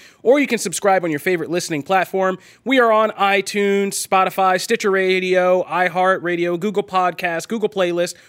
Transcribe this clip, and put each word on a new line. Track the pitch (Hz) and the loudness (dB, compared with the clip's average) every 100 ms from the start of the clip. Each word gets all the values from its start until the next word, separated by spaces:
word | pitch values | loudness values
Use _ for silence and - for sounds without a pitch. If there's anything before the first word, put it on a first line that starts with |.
| - _ | -20 _
Or | - 285 | 2 4
you | 254 | 4
can | 233 | -2
subscribe | 196 - 202 190 170 | -4 -2 2 2 0
on | |
your | 147 | -2
favorite | 180 175 113 | -2 -2 -2
listening | 170 - 156 | -4 -4 -6
platform. | 135 190 170 190 190 185 - - 233 | -2 -2 0 -2 -2 -4 -10 -10 0
We | 262 | 2
are | 233 | 4
on | 220 220 | 4 0
iTunes, | - 196 196 196 208 202 202 196 - - | 0 0 0 -2 -2 0 0 -2 -4 0
Spotify, | 190 185 196 190 185 | 0 2 2 2 0
Stitcher | - 226 208 | 0 -2 0
Radio, | 190 185 185 185 185 180 185 | 0 2 0 2 2 4 2
iHeartRadio, | 151 170 180 175 185 190 170 170 175 175 | 0 0 0 2 0 0 -2 -2 -2 -2
Google | 208 196 | -4 -4
Podcasts, | 196 185 180 170 180 165 - | -2 0 -2 -2 -6 -6 -6
Google | 220 208 | -4 -4
Playlist, | 196 180 170 175 - | 0 0 0 -4 -6